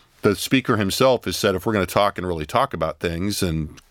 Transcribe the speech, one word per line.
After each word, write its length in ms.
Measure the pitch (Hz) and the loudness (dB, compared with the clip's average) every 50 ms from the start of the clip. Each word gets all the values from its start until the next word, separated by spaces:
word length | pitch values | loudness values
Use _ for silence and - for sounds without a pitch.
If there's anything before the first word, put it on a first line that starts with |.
| _ _ _ _ | _ _ _ _
the 160 | - 107 98 | 0 0 0
speaker 400 | - - - 135 131 - - 120 | 0 -2 0 0 0 2 2 0
himself 480 | 107 101 98 92 - 127 135 127 113 - | 0 0 0 0 2 4 4 4 2 0
has 140 | 98 90 - | -4 -4 0
said, 160 | - 101 95 | 0 2 0
"If 100 | 92 - | 0 0
we're 80 | 117 | 0
gonna 140 | 107 101 90 | 0 0 0
talk 320 | 85 - 104 101 101 - - | 2 2 2 2 2 0 -2
and 80 | 90 | -4
really 180 | 90 87 80 76 | -4 -4 -4 -4
talk 300 | - - 117 135 131 - | -2 0 0 0 0 -2
about 260 | 85 80 78 76 - | -4 -4 -4 -4 -4
things 420 | - 87 82 82 92 104 101 - | -4 -4 -4 -4 -4 -4 -4 -2
and 380 | 98 85 80 80 76 - - - - _ | -2 -2 -2 -2 -4 -6 -10 -16 -20 _